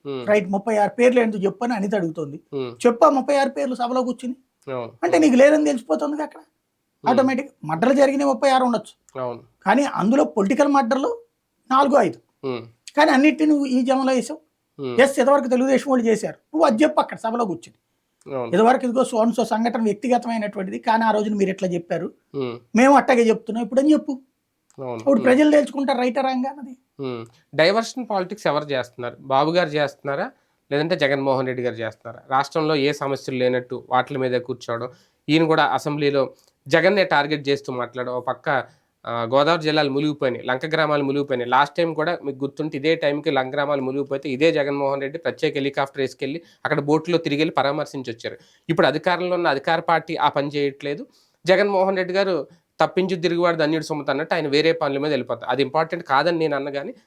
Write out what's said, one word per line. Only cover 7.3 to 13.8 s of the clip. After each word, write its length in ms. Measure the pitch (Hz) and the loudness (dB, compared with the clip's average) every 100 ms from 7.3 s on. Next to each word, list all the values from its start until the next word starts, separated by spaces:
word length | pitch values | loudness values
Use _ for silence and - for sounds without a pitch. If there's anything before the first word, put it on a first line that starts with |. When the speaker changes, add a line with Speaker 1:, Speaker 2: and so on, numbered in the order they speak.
| 262 277 _ | 0 -6 _
Speaker 2:
మర్డర్లు 300 | 151 165 233 | -6 0 2
జరిగిన 320 | 277 277 277 277 | 4 4 2 0
ముప్పై 240 | 247 277 | 0 2
ఆరు 140 | 262 | 2
ఉండొచ్చు, 580 | 254 220 - _ _ 131 | 2 -2 -6 _ _ -10
Speaker 1:
అవును. 180 | 123 117 - _ 190 | -8 -10 -16 _ 0
Speaker 2:
కానీ 180 | 240 | 2
అందులో 400 | 277 - 202 277 | 2 0 2 2
పొలిటికల్ 440 | - 214 196 269 285 | 2 0 0 2 4
మర్డర్లు 500 | 277 233 269 453 466 - _ _ _ - | 2 2 0 -2 -6 -12 _ _ _ -2
నాలుగు 240 | 262 285 277 | 2 4 4
ఐదు. 240 | 180 - _ _ 135 | 2 -4 _ _ -8
Speaker 1:
Hmm. 140 | 120 113 _ - 294 | -8 -10 _ -6 2
Speaker 2:
కానీ 140 | 311 | 4
అన్నిటిని 380 | 269 302 311 311 | 6 4 4 2
నువ్వు 160 | 294 277 | 2 2
ఈ 160 | 254 | 0